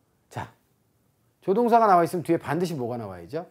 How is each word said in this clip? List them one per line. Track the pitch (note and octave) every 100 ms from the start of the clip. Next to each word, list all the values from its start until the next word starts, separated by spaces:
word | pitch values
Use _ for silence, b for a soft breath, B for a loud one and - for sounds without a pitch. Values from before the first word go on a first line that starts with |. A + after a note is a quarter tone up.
| _ _ _
자, | - - _ _ _ _ _ _ _ _ _
조동사가 | - G3+ A#3+ A#3 A3
나와 | F3+
있으면 | E3+ F3+
뒤에 | C#3 E3
반드시 | - D#3 F3+
뭐가 | D#3 A#2+ A#2+
나와야죠? | G#2 F2+ E2+ D3+ F#3